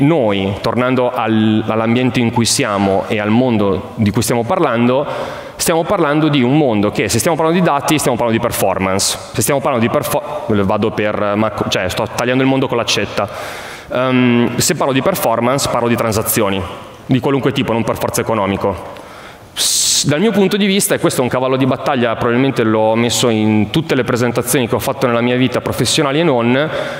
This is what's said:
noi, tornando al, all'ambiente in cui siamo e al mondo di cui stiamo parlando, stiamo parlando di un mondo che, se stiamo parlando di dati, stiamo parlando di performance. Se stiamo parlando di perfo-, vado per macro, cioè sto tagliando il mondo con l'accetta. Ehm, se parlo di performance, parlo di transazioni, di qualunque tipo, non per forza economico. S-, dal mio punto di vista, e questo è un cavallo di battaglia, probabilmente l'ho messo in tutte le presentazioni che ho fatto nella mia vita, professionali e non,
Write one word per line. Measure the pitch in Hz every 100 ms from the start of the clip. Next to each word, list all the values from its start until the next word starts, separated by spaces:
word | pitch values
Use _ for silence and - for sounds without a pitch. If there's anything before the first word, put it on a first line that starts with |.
noi, | 139 165 110 98 95 101
tornando | 113 110 127 127 123
al, | - 113 110 110 107 110
all'ambiente | 110 113 120 127 123
in | 113
cui | 117
siamo | 110 - 123 101 98 95 -
e | 110
al | 104
mondo | 113 127 110 101 92 -
di | - 104
cui | 117
stiamo | - 120
parlando, | 117 185 147 117 120 131 147 - - - - -
stiamo | - 165
parlando | 160 202 143 151 156
di | 143
un | 120 151
mondo | 139 107 101
che, | - 107
se | 113
stiamo | 175
parlando | 160 160 180
di |
dati, | 170 143 - 151
stiamo | 143 117
parlando | 120 113
di | 113
performance. | - 98 92 92 95 - - -
Se | -
stiamo | 113 139
parlando | 156 123 113
di |
perfo-, | 147 139 139 - - -
vado | 104 98 107 110
per | 110 104 101 104 104
macro, | 110 - 120
cioè | 120 92
sto | 123 107
tagliando | - 120 131
il | 135
mondo | 135 131
con | 120
l'accetta. | 110 113 101 - 101 - - - - - -
Ehm, | 127 127 127 123 120 120 123
se | -
parlo | 165 156
di | 131
performance, | 139 180 127 113 120 135 -
parlo | 120 117
di | 117
transazioni, | 113 107 - 120 98 95 87 - - - -
di | 127
qualunque | 147 139 131
tipo, | 131 110
non | 113
per | 110 113
forza | 113 -
economico. | 110 110 98 98 101 87 - - - - - - -
S-, | - - - - - 135
dal | 147
mio | 226
punto | 208 190 202
di | 202
vista, | 196 -
e | 131
questo | 170 -
è |
un | 123
cavallo | 127 131 131
di |
battaglia, | 135 131 - 135 120
probabilmente | 107 123 120 135 131
l'ho | 113 110 110
messo | 113 120 - 123
in | 110 107 107 101
tutte | 160 160
le | 127
presentazioni | 123 120 120 123 117 143 113
che |
ho | 123
fatto | - 127 127
nella | 117
mia | 120 127
vita, | 127 113
professionali | 113 107 120 - 143 147
e |
non, | 170 123 117 131 156 - -